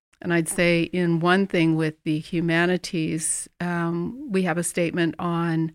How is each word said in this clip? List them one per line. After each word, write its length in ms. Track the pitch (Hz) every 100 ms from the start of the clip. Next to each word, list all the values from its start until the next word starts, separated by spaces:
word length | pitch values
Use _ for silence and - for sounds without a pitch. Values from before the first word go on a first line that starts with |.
| _ _
And 100 | 175
I'd 160 | 170 160
say 360 | - 175 170
in 360 | 165 180 175 170
one 260 | 175 185 196
thing 300 | 180 160 160
with 260 | 156 156
the 140 | 160 156
humanities, 1300 | - 170 170 165 175 180 - 170 160 160 - - - _
um, 720 | 175 175 170 170 170 247 294
we 120 | 190
have 120 | 180 165
a 60 |
statement 520 | 170 - 170 175 165 -
on, 540 | 175 170 170 165 160